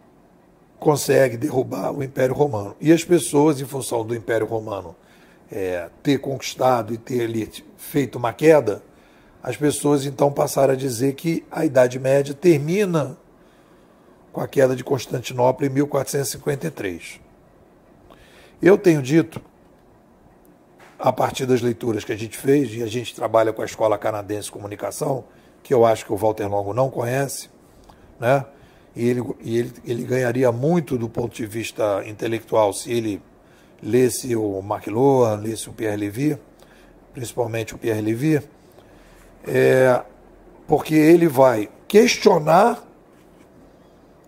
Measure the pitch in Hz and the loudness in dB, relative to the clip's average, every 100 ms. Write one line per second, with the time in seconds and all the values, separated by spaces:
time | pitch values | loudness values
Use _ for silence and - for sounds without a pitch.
0 | _ _ _ _ _ _ _ - 160 143 | _ _ _ _ _ _ _ -4 0 0
1 | - 135 131 117 151 127 120 131 - 143 | 2 4 4 0 -4 -2 -4 -4 -6 -6
2 | 131 - 131 123 147 107 101 - 151 165 | -6 -2 0 2 0 -2 -8 -2 2 4
3 | - 175 - 147 156 139 135 135 117 120 | 4 0 2 2 2 0 -4 -8 -6 -6
4 | 110 120 107 113 107 113 110 98 87 - | -4 -6 -2 -2 -2 -4 -6 -8 -10 -16
5 | _ _ _ _ - 107 92 87 82 - | _ _ _ _ -14 -8 -6 -6 -8 -6
6 | 147 135 - - - - 127 123 107 117 | -2 -2 -2 -10 -8 -2 2 2 0 -8
7 | - 120 117 113 104 - - - - 147 | -6 -4 -2 -4 -6 -10 -20 -20 -6 -2
8 | 131 127 120 - 156 151 113 95 - _ | -2 -4 -6 0 4 4 2 -4 -8 _
9 | _ _ _ _ - 123 147 - 147 147 | _ _ _ _ -12 -4 -2 0 0 0
10 | 139 127 143 143 147 - 135 131 135 113 | 0 0 0 0 -2 2 2 0 -4 -2
11 | 135 131 165 156 - - 160 127 123 131 | -2 -2 -4 -4 -6 -4 0 4 4 2
12 | 131 139 139 139 180 151 147 190 196 165 | 0 2 0 0 4 4 2 0 0 0
13 | 131 - _ _ _ _ _ _ _ _ | -4 -8 _ _ _ _ _ _ _ _
14 | _ _ _ - 131 - 131 127 - 135 | _ _ _ -10 -4 2 2 2 -4 -6
15 | - 120 - 127 123 127 139 131 143 139 | -4 -8 -6 0 0 2 -2 0 0 -2
16 | 127 143 135 - - 143 165 - 101 82 | -2 -4 -4 -6 -6 -6 -6 -8 -8 -10
17 | - - _ _ _ _ _ _ _ _ | -14 -20 _ _ _ _ _ _ _ _
18 | - - - - - _ 165 202 185 151 | -20 -20 -20 -20 -20 _ 4 6 4 2
19 | 123 160 160 - - _ _ _ _ _ | 2 2 0 -4 -18 _ _ _ _ _
20 | _ _ _ _ _ _ _ _ - - | _ _ _ _ _ _ _ _ -20 -4
21 | - 117 127 - 131 127 120 113 123 107 | -2 0 -2 -2 0 2 2 -2 -2 -4
22 | - 107 110 - 139 143 123 113 113 123 | -4 -6 -8 -4 2 2 2 -4 -6 -6
23 | 113 - 113 113 113 107 110 - 110 104 | -8 -6 0 2 2 0 -6 -2 0 0
24 | 110 107 104 104 98 113 101 104 101 - | -2 -6 -6 -8 -10 -12 -14 -10 -8 -6
25 | 135 135 - - _ _ - 131 113 110 | -6 -6 -8 -20 _ _ 0 4 4 2
26 | - 101 110 110 101 101 101 110 135 120 | -2 -2 -2 -2 -4 -4 -4 -2 -2 -4
27 | 120 131 135 - - _ _ _ - - | -4 -2 -4 -8 -16 _ _ _ -20 -20
28 | - - 117 135 131 - - _ _ - | -20 -4 0 0 0 -14 -20 _ _ -4
29 | 120 123 120 - - 117 120 - - 117 | -2 -2 -4 -10 -4 -2 -4 -8 -8 -8
30 | 120 127 123 120 127 117 143 175 143 123 | -4 -2 -2 2 2 2 0 0 0 -4
31 | 113 - 117 - 110 110 104 - 107 98 | -4 -6 -6 -6 -10 -8 -8 -2 -2 -2
32 | 107 104 117 113 - 117 104 98 120 117 | -4 -8 -4 -4 -2 2 2 0 -4 -4
33 | 110 95 - _ _ _ _ _ 110 120 | -2 -6 -10 _ _ _ _ _ -2 2
34 | 123 - 131 113 107 98 101 104 - 107 | 2 0 -4 -2 -2 -4 -6 -8 -4 0
35 | 139 135 117 104 110 107 - 104 110 104 | 4 4 2 0 -6 -8 -10 -8 -6 -4
36 | 101 104 147 143 - _ - - - - | -4 -2 -2 -4 -8 _ -20 -20 -20 -20
37 | _ - 120 - 117 113 110 - 117 110 | _ -14 -10 -6 -4 -4 -8 -6 -4 -2
38 | 107 113 156 147 - _ _ - - - | -2 -2 0 0 -2 _ _ -20 -20 -20
39 | - - - - - 127 131 131 131 123 | -20 -20 -20 -16 -4 2 4 6 4 2
40 | - - - - - - - 147 - 156 | -2 -18 -20 -20 -20 -20 -2 -2 2 4
41 | 151 170 165 131 131 113 101 - - 202 | 8 8 6 6 6 4 -2 -10 2 4
42 | 240 - 214 175 151 170 233 240 - _ | 6 4 4 4 4 4 4 2 -10 _
43 | _ _ _ _ - _ - _ _ _ | _ _ _ _ -20 _ -20 _ _ _
44 | _ _ | _ _